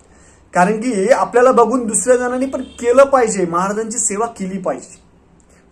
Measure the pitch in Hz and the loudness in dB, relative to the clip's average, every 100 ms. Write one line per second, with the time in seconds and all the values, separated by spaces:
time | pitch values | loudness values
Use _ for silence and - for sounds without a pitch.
0 | _ _ _ _ _ 175 180 220 247 208 | _ _ _ _ _ 0 0 0 -4 -2
1 | 202 269 - 240 254 233 220 254 220 - | 0 0 2 4 4 6 4 2 -2 -4
2 | 247 247 247 254 269 285 262 - 240 254 | 0 0 0 -4 -4 -6 -10 -6 2 4
3 | 277 269 220 185 175 170 190 208 220 - | 4 4 0 -2 -2 -2 -2 -4 -6 -6
4 | - 202 - - 185 190 175 127 - - | -4 -4 -6 -6 -10 -6 -6 -8 -10 -20
5 | _ _ _ _ _ _ _ | _ _ _ _ _ _ _